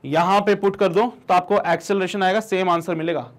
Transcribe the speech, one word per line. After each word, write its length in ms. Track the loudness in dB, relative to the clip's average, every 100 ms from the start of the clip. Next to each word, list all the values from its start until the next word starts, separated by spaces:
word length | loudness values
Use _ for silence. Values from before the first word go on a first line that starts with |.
यहां 360 | -2 0 2 2
पे 140 | 2
पुट 220 | 0 0 0
कर 120 | 0
दो 180 | 2 0 -4 0
तो 60 |
आपको 240 | 0 2 -2 0
एक्सेलरेशन 540 | -2 -2 -2 -2 -2
आएगा, 180 | 0 0
सेम 280 | -2 -2 0
आंसर 240 | 0 -2
मिलेगा। 360 | -4 -4 -4 -8